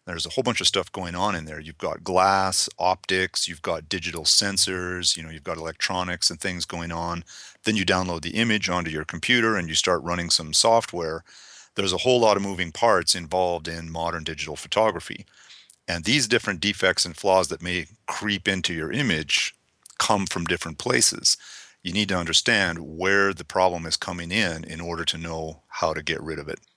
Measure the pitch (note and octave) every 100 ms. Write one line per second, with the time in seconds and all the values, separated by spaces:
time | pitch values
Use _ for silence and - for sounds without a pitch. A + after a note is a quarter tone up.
0 | - E2+ E2+ - B2 A2+ - G2 F2+ -
1 | F2 F2 G2+ F2+ D#2 D#2 D#2 D2+ F2 D#2
2 | E2+ F#2 F#2+ G2 F#2+ F#2+ - - F2+ F#2
3 | - F#2 F#2 - - D#2+ - E2 D#2+ D#2+
4 | E2 E2 D2+ - G2+ G2 - F#2 F2+ F2+
5 | F2 - D#2+ D#2+ D#2+ D#2+ E2 E2 - F#2
6 | F2+ F2 - E2 G2 F2+ E2 F2 E2+ E2+
7 | E2+ F2 - - - - - A2 F#2 F#2
8 | F#2 E2+ - G#2 A#2 G#2+ F#2 F2+ E2 D#2
9 | D#2 E2+ - B2 A2+ G#2 E2 D#2+ - F2
10 | D2+ F2 E2+ - D#2 D#2+ A2+ A2+ - F2
11 | D#2+ E2 - - - - - - G2 F2+
12 | C3 B2 A2+ G2+ G2 F#2 F2 - A#2 G2
13 | E2 F2+ D#2+ F#2 F2+ F2 D#2+ E2 E2 E2
14 | E2+ E2 D#2 D#2 D#2+ D2 - - A2 E2
15 | - - - _ - - - - - E2+
16 | D#2+ C#3 A2 A#2 - F2+ G2+ G2 F#2+ F2+
17 | - D#2+ G2+ F#2+ F2 F2 F2+ F2+ D#2+ _
18 | - - G#2+ G2 G#2 F#2+ F2 E2 D#2 C#3+
19 | C3+ D#2+ C#2+ - - - _ _ - -
20 | - G#2 F#2+ F#2 E2 E2 - D2+ - B2
21 | - - - - - - - _ F2+ F#2+
22 | G2+ F#2 E2 D#2+ - A2 F#2 E2+ D2+ D#2+
23 | F#2 G2+ G2 F2+ E2+ - F#2 F2 E2 -
24 | - F2+ E2+ G2+ F#2+ D#2+ - D#2+ E2+ E2+
25 | E2 D#2+ E2 D#2+ D#2+ D2+ _ - E2+ D#2
26 | D2 D#2 D#2 D2+ D2 - _